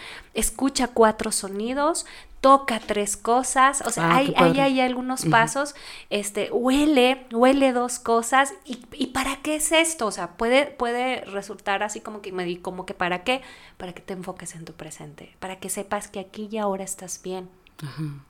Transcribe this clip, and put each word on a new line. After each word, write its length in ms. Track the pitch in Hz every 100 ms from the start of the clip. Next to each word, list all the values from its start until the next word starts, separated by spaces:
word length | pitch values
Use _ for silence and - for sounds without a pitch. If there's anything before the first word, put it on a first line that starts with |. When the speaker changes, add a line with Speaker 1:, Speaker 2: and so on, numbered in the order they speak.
| - - -
Speaker 1:
escucha 560 | - - - 269 - 247
cuatro 420 | 226 220 214 220
sonidos, 760 | - 196 202 226 269 294 330 - - - -
toca 380 | 269 269 269 220
tres 380 | - 202 208 -
cosas". 640 | 226 247 254 262 269 285 -
O 20 |
sea, 220 | - 165
Speaker 2:
Ah, 40 | 262
Speaker 1:
hay, 100 | 277
Speaker 2:
qué 40 |
padre. 280 | - 254 269
Speaker 1:
hay, 120 | 277
hay 60 | 262
algunos 400 | 254 247 254 262
Speaker 2:
Ujú. 100 | 165
Speaker 1:
pasos, 420 | 226 233 269 285 - - - -
este, 400 | 208 202 214 -
huele, 720 | 240 254 277 294 269 247 262 -
huele 420 | 233 254 277 269
dos 240 | 247 247 -
cosas. 560 | - 233 226 269 277 - -
¿Y, 180 | 247 -
y 140 | 277 262
para 300 | 269 269 269
qué 180 | 302 302
es 160 | -
esto? 340 | 320 320 - 214
O 60 |
sea, 260 | 196 170 -
puede, 300 | 233 269 285
puede 540 | - 240 240 254 247 190
resultar 560 | 196 196 196 208 196
así 200 | 208 -
como 200 | 220 214
que 100 | 202
me 120 | 185 175
di-, 120 | 175
como 280 | 185 185 185
que 80 |
¿para 300 | - 175 180
qué? 180 | 254 262 - - - -
Para 160 | 180
que 80 | -
te 100 | -
enfoques 400 | 185 185 180 170
en 120 | 165 165
tu 80 |
presente, 600 | - 156 - 151 147 - _
para 200 | 185 185
que 120 | 196
sepas 380 | 208 196 208 -
que 100 | 202
aquí 300 | 190 214 208
y 60 | 220
ahora 260 | 202 190
estás 380 | 190 - 185 -
bien. 260 | 185 185 185 _ _ -
Speaker 2:
Ajá. 220 | 143 151 151 143